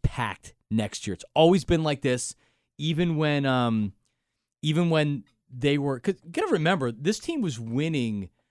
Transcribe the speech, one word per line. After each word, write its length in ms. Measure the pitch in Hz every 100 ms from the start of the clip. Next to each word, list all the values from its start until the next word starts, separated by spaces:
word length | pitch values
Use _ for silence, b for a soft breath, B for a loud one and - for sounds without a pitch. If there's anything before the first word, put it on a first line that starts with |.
packed 500 | - - 110 - - - -
next 380 | 110 104 - 104
year. 80 | 90
It's 100 | -
always 300 | 151 165 190 -
been 180 | 170
like 180 | 156 143
this, 340 | 131 123 - - _ _ _ -
even 400 | 151 160 175 156
when, 280 | 151 147 135
um, 480 | 127 120 110 101 - _ _ _ _ _ _
even 280 | 151 156 170
when 320 | 160 147 139 - _ _
they 260 | 123 139 143
were, 220 | 139 127
'cause 160 | - 185
you 60 | 165
gotta 200 | 247 392
remember, 400 | 196 160 185 123
this 260 | 113 156 220
team 220 | - 320
was 180 | 185 117
winning, 720 | 113 123 160 151 117 104 92 _ _